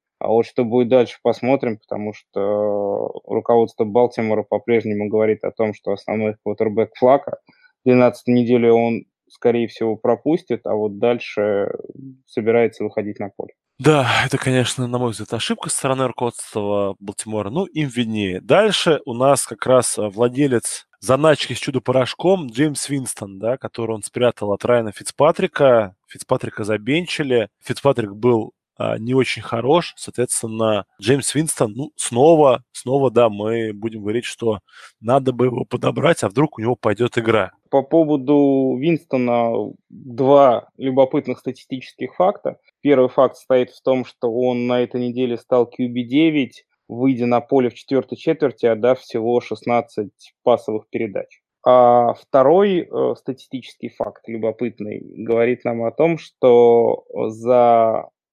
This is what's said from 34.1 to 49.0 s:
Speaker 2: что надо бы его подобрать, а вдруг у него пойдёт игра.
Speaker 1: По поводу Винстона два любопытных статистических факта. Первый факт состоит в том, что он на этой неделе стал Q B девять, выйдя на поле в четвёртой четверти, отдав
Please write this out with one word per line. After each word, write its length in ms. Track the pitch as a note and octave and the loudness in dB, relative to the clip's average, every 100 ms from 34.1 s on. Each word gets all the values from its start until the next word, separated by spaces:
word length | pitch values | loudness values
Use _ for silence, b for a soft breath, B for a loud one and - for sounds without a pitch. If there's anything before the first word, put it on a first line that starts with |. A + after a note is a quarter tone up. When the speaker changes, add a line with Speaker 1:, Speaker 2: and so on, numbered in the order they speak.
| A#2 - | -4 -6
Speaker 2:
что 340 | - A#2 G#2 B B B _ | -6 -4 -4 B B B _
надо 320 | A2 C3+ C3 | 0 0 2
бы 140 | A#2+ B2+ | 0 0
его 180 | B2 | -2
подобрать, 580 | - A#2+ B2+ A#2 D#3+ E3 | -4 -4 -2 0 2 2
а 40 | G#2+ | 0
вдруг 320 | G#2+ D3+ - | -2 -2 -2
у 20 | |
него 140 | A2 B2 | -4 -2
пойдёт 420 | A2 G#2 A#2+ - | -2 0 0 0
игра. 360 | A2+ A2 F#2 - _ | 2 2 0 -6 _
Speaker 1:
По 120 | C#3 | -2
поводу 920 | C3+ D#3+ D3+ D3 C3 D3 C#3+ C3+ C3 B2+ | 2 2 2 0 2 2 4 2 0 -2
Винстона 920 | D#3 D#3+ - C3 B2 A#2+ A#2 A2+ G#2 - _ | -2 -2 -2 -2 0 0 0 -2 -6 -10 _
два 800 | - C3 A#2+ C3 C#3+ C#3 A2+ - - | -20 -12 -2 4 6 6 4 -2 -8
любопытных 640 | C3+ C3 C3 D3+ B2+ B2 | -2 2 2 0 -4 -8
статистических 760 | C3+ B2 - C3 - - - - | -10 -12 -10 -12 -12 -14 -10 -2
факта. 420 | F3+ - - - _ _ | -2 -2 -8 -10 _ _
Первый 280 | C#3+ C3 B2+ | 2 4 4
факт 260 | - B2+ - | 2 0 0
состоит 360 | - B2+ B2 | -2 0 0
в 100 | _ | _
том, 240 | C3 C3 A#2+ | -2 -2 -4
что 260 | - A#2+ | -8 -6
он 360 | A2+ B2+ B2 B2 | -2 -2 -2 -2
на 140 | B2 | -2
этой 200 | B2 B2 | -2 -4
неделе 360 | B2 A#2+ B2+ A#2 | -6 -4 -4 -4
стал 280 | - B2+ A#2+ | 0 0 0
Q 240 | - B2 | -2 -6
B 140 | A#2+ | -6
девять, 600 | A#2+ C3+ E3 D3+ B2 - _ _ - | -2 2 2 2 -2 -8 _ _ -16
выйдя 380 | A#2 C3+ A#2+ A#2+ | -2 0 0 0
на 160 | A#2+ | 0
поле 280 | A#2 C#3 B2 | 2 0 0
в 60 | - | -4
четвёртой 420 | - C3 - A#2 | -4 -2 -2 -4
четверти, 480 | - D#3 C#3 - A#2+ | -4 -2 -2 0 0
отдав 360 | A2 A#2+ B2+ | 2 0 0